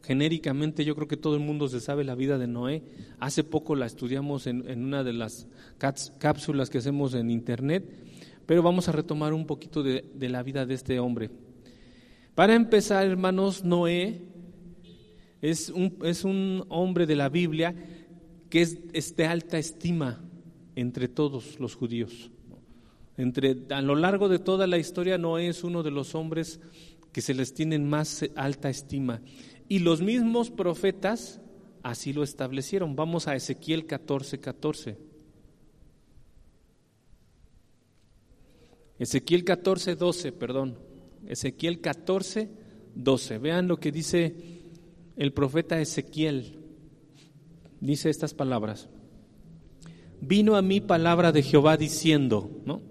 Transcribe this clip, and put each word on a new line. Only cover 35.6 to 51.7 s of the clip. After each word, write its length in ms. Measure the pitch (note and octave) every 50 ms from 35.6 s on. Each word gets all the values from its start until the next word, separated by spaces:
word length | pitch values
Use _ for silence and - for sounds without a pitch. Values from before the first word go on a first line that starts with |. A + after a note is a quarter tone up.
| - - _ - - - - _ _ _ _ - - - - - - - _ _ _ _ _ _ _ _ _ _ _ _ - _ _ _ _ _ _ _ _ - _ _ _ _ _ _ _ _ _ _ _ _ _ _ - _ - _ _ _ - _ - _ _ _ _ -
Ezequiel 440 | B2 - - C3+ - - E3 F3 E3+
catorce 520 | F3+ F3+ F3 - F#3+ F#3+ F3+ - F#3+ F3
doce, 360 | D#3 F3 F3+ F3 F3+ - C#3+
perdón. 460 | - - C3+ A#2+ B2+ C3+ C3+ C3 A#2+ - - - - - - - - - - G#3
Ezequiel 540 | - - - C3+ B2 - - E3 F3 E3
catorce 680 | - E3+ C#3+ E3 - - F#3 F#3+ F#3+ - - A3 A3 G#3 - - - - - - - - -
doce. 440 | - B2 C3+ C3+ B2 - - A#2+ A2
Vean 280 | B2 D3+ E3 F3+ F3+ F3+
lo 100 | F3 D#3+
que 140 | D#3 D3+
dice 440 | C#3+ D#3+ D#3+ - - F3 E3+ D#3+ - - - - - - - - - - - - - - - - - -
el 160 | C#3+ C#3+ C#3
profeta 480 | - C#3 C3+ C3 D#3+ D#3+ - E3+ E3
Ezequiel. 800 | D#3 D3 - - C#3 - - D#3 D#3 D#3 C#3+ C3+ A#2+ - - - - - - - - - - - - - - - - - _ - - - - - - - - -
Dice 280 | - C3+ D3 C#3+ - E3
estas 240 | D3+ - - D3 -
palabras: 540 | - C#3+ C3 B2+ A#2 G#2+ G#2+ G#2+ - - - - - - - - - - _ _ - - - - - - - - - - - - - - - - -
"Vino 340 | - C3+ F3+ G3+ G#3+ G#3+ A3
a 60 | G3+
mí 180 | F#3+ F#3+ F#3+ G3+
palabra 520 | G3+ - F#3 E3 E3 E3+ E3+ E3+ F3 E3+
de 120 | D#3 D#3 C3+
Jehová 320 | C3 - D3+ C#3 D3+